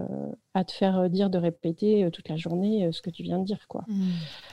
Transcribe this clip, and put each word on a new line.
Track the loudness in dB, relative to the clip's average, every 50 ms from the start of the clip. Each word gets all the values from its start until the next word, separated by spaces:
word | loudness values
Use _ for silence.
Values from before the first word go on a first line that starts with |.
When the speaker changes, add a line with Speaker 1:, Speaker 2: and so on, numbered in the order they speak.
| -2 -4 -6 -6 -6 -8 -8 -12 _ _ -2
Speaker 1:
à | 0 0
te | 0 0
faire | 2 2 4 4 4 2 2
dire | 2 2 2 2
de | 2 2
répéter, | 2 0 0 0 -4 -4 -2 0 2 4 4 4 4
euh, | 2
toute | 0 -4 -6 -6
la | -6
journée, | -6 -4 -4 -2 0 0 2 2 2 2
euh, | 0 0
ce | -2 -6
que | -8
tu | -8 -6 -4
viens | -2 -2 -2
de | 0
dire, | -2 -4 -6 -6 -10
quoi. » | -10 -10 -6 -4
Speaker 2:
Mhm. | -2 0 0 0 0 -2 -4 -8 -12 -16 -18 -20